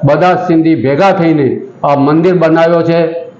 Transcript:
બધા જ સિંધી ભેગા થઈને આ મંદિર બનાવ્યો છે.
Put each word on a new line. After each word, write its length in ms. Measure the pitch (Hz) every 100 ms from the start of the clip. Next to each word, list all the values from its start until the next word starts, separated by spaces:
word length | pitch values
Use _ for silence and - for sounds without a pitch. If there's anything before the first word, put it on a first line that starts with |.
| 143
બધા 280 | 151 180 175
જ 40 | -
સિંધી 340 | 165 160 156 131
ભેગા 280 | 143 196 190
થઈને 280 | 165 156 131 - - -
આ 120 | 151 170 135
મંદિર 300 | 156 175 175
બનાવ્યો 400 | 165 165 165 170 165
છે. 100 | 170 165 - -